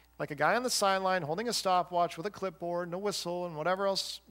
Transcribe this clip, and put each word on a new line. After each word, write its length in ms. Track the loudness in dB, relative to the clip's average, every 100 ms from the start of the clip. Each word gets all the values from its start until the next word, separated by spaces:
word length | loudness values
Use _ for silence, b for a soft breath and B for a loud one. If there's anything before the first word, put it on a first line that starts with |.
| B -8
like 120 | -6
a 60 | 2
guy 180 | 4
on 80 | 4
the 80 | 2
sideline 520 | 2 4 4 2 2
holding 260 | 0 -2 -2
a 40 |
stopwatch 640 | 0 2 2 2 2 0 -2
with 100 | -8
a 40 |
clipboard 560 | -6 -8 -6 -4 -4 -4
and 60 |
a 40 | -4
whistle 460 | -4 -2 -4 -4
and 120 | -4 -2
whatever 300 | 0 2 2
else 340 | 0 -4 -8 -8